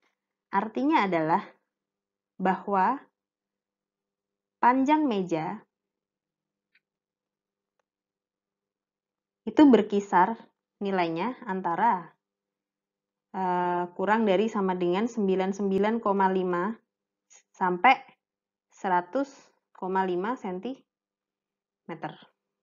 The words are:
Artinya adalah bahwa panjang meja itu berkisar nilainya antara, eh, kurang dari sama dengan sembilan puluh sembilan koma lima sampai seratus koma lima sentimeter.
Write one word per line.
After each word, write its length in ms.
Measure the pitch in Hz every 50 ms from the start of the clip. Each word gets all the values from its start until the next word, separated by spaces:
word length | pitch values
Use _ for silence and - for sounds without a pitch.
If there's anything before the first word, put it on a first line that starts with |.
| _ _ _ _ _ _ _ _ _ _
Artinya 560 | - 202 214 220 - 247 262 294 320 262 208
adalah 400 | 196 175 165 156 156 170 202 - - - _ _ _ _ _ _ _ _ _ _ _ _ _ _ _ _ -
bahwa 560 | 185 190 180 185 - 208 202 190 185 220 262 285 - - _ _ _ _ _ _ _ _ _ _ _ _ _ _ _ _ _ _ _ _ _ _ _ _ _ _ _ _ _ _
panjang 480 | - 240 254 269 262 269 302 311 302
meja 560 | 262 214 196 185 175 170 156 160 185 214 220 - _ _ _ _ _ _ _ _ _ _ _ _ _ _ _ _ _ _ _ _ _ _ _ _ _ _ _ _ _ _ _ _ _ _ _ _ _ _ _ _ _ _ _ _ _ _ _ _ _ _ _ _ _ _ _ _ _ _ _ _ _ _ _ _ _ _ _ _ _ _ _ _ _ _ _ _
itu 160 | 220 - - 302 277
berkisar 720 | 233 208 208 - 208 202 202 - 202 175 185 220 226 - - - _ _ _ _ _ -
nilainya 560 | 202 196 196 185 170 165 165 165 185 247 254 - -
antara, 640 | 208 190 190 180 175 170 180 214 233 208 180 165 156 - _ _ _ _ _ _ _ _ _ _ _ _ _ _ _ _ _ _ _ _ _ _ _ - 190
eh, 480 | 190 180 180 180 180 175 175 175 180 175 -
kurang 320 | - 190 196 214 226 226
dari 240 | 208 185 185 220 226
sama 240 | 226 208 190 190 180
dengan 320 | 180 180 175 175 196 226
sembilan 480 | 247 - 226 202 190 185 190 185 190 190
puluh 60 | 196
sembilan 320 | 202 196 190 190 202 214 226 233
koma 260 | 226 208 190 202 190 190 190
lima 400 | 190 180 180 175 175 180 214 226 - _ _ _ _ _ _ _ _ _ _ - - _ _ _
sampai 400 | - 190 180 180 175 202 254 262 - - - - _ _ _ _ _ _ _ _ _ _ _ _
seratus 560 | - - 190 180 180 175 - - 269 277 - - - - _ _ _ _ _
koma 320 | _ - 190 185 190 190
lima 320 | 190 185 180 175 190 226 262
sentimeter. 1800 | - - 190 180 185 190 240 269 - _ _ _ _ _ _ _ _ _ _ _ _ _ _ _ _ _ _ _ _ _ - 165 156 160 151 - - - - _ _ _ _ _ _